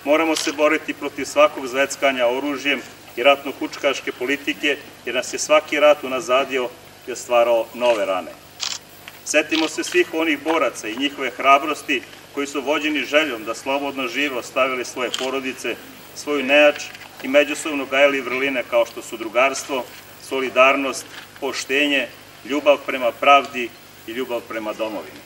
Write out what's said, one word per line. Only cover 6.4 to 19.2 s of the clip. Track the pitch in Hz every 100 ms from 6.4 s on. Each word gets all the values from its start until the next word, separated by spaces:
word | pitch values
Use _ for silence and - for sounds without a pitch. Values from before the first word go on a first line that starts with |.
| 131 135 120 - - - -
i | 120
stvarao | - 120 120 117 113
nove | 120 123 113 95
rane. | 92 82 - - - - - - - - -
Setimo | - 151 156 165 156
se | -
svih | - 180 -
onih | 160 160 143
boraca | 151 165 - - 113
i | 113
njihove | 143 143 127
hrabrosti | - 131 139 160 143 - 131 - - -
koji | 139 139
su | 147
vođeni | 127 156 151 147
željom | 117 147 156 117
da | 107
slobodno | 113 135 139 139 135 127
žive | 127 147 127
ostavili | - 131 131 127
svoje | 117 131 117 -
porodice, | 131 135 131 120 123 107 - - -
svoju | - - 147
nejač | 127 143 - - - - - -
i | 131
međusobno | 143 143 147 160 143 135
gajili | 135 143 139
vrline | 120 127 139 131 117
kao | 120 113
što | 120
su | -
drugarstvo, | 113